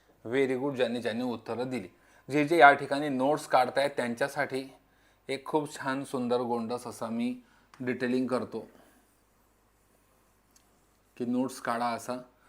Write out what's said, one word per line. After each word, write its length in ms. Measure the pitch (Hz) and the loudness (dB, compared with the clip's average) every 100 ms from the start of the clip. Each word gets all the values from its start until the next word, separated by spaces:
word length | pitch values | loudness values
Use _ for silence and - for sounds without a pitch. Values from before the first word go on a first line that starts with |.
| _ _ 113 | _ _ -4
Very 360 | 131 131 131 | 0 2 0
good, 140 | 143 131 | -2 -2
ज्यांनी, 260 | 120 120 | -2 -2
ज्यांनी 220 | 113 113 | -4 -4
उत्तरं 460 | 127 113 - 117 131 | -4 -6 -6 -6 -4
दिली. 180 | 127 90 - _ - - | -6 -8 -16 _ -20 -4
जे 160 | 139 147 | 0 2
जे 100 | 170 | 10
या 160 | 143 | 10
ठिकाणी 360 | 135 139 143 147 | 10 2 -4 -2
नोट्स 380 | 131 131 147 - | 0 2 0 2
काढतायत, 420 | 135 123 135 139 - | 2 4 2 0 0
त्यांच्यासाठी 720 | 123 117 139 147 131 131 135 - _ _ _ _ - | -4 -2 -4 -2 -4 -4 -8 -16 _ _ _ _ -8
एक 160 | 135 - | -8 -2
खूप 340 | 160 147 - | -2 -2 -6
छान, 240 | 139 135 | -4 -4
सुंदर, 340 | 139 135 123 123 | -4 -4 0 0
गोंडस 500 | 123 120 113 120 120 | 0 -2 -2 -6 -8
असा 200 | 107 113 | -8 -6
मी 260 | 117 120 123 - _ _ - | -4 -4 -4 -14 _ _ -10
डिटेलिंग 480 | 123 120 123 127 127 | -6 -4 0 0 0
करतो 400 | 123 110 113 - - - _ _ _ _ _ _ _ _ _ _ _ _ _ _ _ _ _ _ _ _ _ _ - | -2 -4 -10 -12 -20 -20 _ _ _ _ _ _ _ _ _ _ _ _ _ _ _ _ _ _ _ _ _ _ -8
की 80 | 120 | -2
नोट्स 340 | 123 131 - | 0 -2 -4
काढा 240 | - 117 120 | -4 -2 -2
असा, 280 | 113 - 127 - _ | -4 -6 -10 -10 _